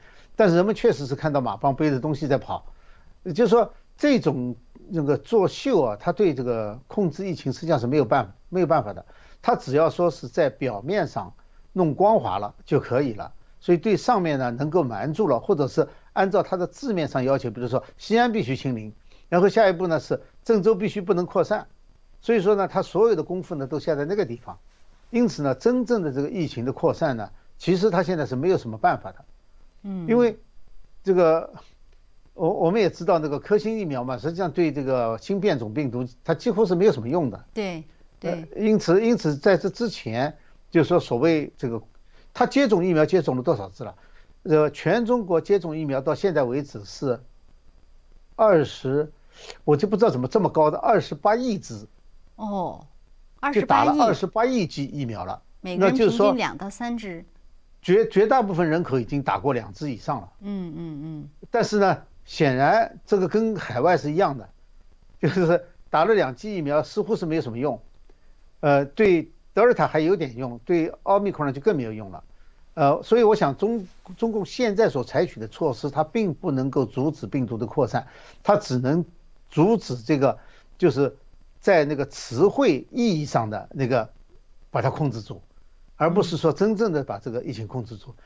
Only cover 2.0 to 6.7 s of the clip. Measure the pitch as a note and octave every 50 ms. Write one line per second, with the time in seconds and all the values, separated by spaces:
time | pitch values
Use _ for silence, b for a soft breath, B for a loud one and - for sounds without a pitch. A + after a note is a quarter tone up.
2 | A#2 D#3 D3 - D#3 C3 C#3 C3 - - F#2 E2+ b b b b b b b b
3 | b b b b - F#3 D3+ F3 A#3+ F#3 G#3+ A#3 G#3 b b b b b - -
4 | - D4 C4+ G3+ - D#3+ C3+ C3 B2 B2 A#2+ - - - - - - - G3 E3
5 | C#3+ C#3+ C#3+ - - - A3+ A3 F#3 - - - - C#4 B3+ F3+ C3+ A2+ G#2 G#2
6 | - - B2+ - G#3+ F3 C#3 B2 B2+ B2 A#2+ A2+ G#2+ G#2